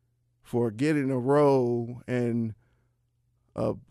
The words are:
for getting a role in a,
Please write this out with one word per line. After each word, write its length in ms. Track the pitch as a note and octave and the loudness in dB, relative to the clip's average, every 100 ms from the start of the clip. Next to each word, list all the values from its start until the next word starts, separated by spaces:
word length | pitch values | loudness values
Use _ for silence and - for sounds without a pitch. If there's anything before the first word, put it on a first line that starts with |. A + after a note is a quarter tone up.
| _ _ _ _ | _ _ _ _
for 260 | - A#2+ A#2+ | -6 -2 -2
getting 400 | G#2+ D3+ D3+ C3 | -2 0 0 0
a 80 | C3 | -2
role 880 | B2 D3 C#3+ C3+ A#2+ A#2+ A#2 B2 - | 2 4 4 4 2 -2 -4 -10 -4
in 460 | B2 A#2+ A#2 A2+ - _ _ _ _ _ _ _ _ _ - | -2 -2 -2 -4 -8 _ _ _ _ _ _ _ _ _ -6
a, 180 | A2+ - - | -4 -6 -8